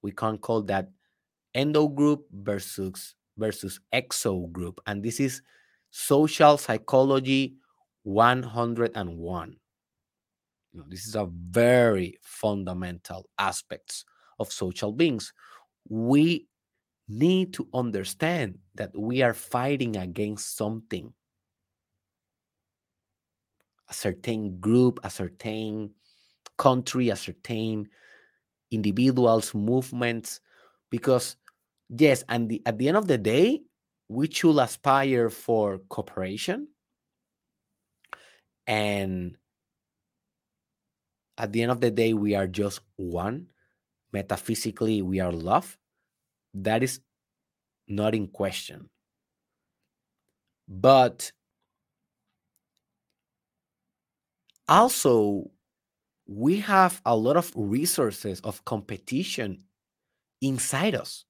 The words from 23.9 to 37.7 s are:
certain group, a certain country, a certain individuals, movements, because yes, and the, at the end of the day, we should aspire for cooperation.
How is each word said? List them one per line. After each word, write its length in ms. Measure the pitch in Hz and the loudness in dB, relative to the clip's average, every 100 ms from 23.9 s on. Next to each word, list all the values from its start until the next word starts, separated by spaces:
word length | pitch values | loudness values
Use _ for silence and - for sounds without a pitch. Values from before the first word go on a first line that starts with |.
certain 680 | - 107 90 - 113 107 90 | -6 -6 -4 -4 -4 -4 -6
group, 400 | 98 120 127 123 | 2 4 4 2
a 60 | 101 | -10
certain 800 | - 92 - 113 110 110 107 107 _ _ _ _ _ - - | -8 -10 -8 -10 -8 -6 -8 -10 _ _ _ _ _ -20 2
country, 520 | 135 127 123 131 123 | 2 2 -2 -2 -2
a 60 | 98 | -2
certain 720 | - 87 - 113 110 110 104 _ _ - _ _ _ _ _ | -8 -14 -8 -6 -4 -6 -8 _ _ -20 _ _ _ _ _
individuals, 840 | 113 104 101 131 127 120 113 - | -2 -2 2 2 4 4 4 0
movements, 880 | 110 104 127 127 120 120 117 - - _ _ _ _ _ | -4 0 0 -2 -4 -2 -4 -8 -16 _ _ _ _ _
because 480 | 123 - 127 - - - _ _ _ _ | -4 2 2 2 -12 -20 _ _ _ _
yes, 340 | 117 151 127 - | 4 4 4 0
and 220 | 120 117 | -4 -2
the, 140 | 113 - | -2 -4
at 140 | 110 | 0
the 80 | 131 | 2
end 100 | 190 | 2
of 100 | 202 | 2
the 120 | 131 | 0
day, 420 | 104 120 196 302 - _ _ _ _ | 2 4 4 2 -6 _ _ _ _
we 180 | 113 156 | -4 -2
should 300 | - 170 147 | 2 4 4
aspire 720 | 123 - 147 135 139 127 117 | 2 0 2 4 4 2 0
for 480 | 110 - 113 104 95 95 | -2 -2 2 2 -2 -10
cooperation. 800 | - 104 - 95 104 - 226 302 _ _ _ _ _ _ _ _ _ _ | -10 -8 -6 -6 -6 -6 -6 -8 _ _ _ _ _ _ _ _ _ _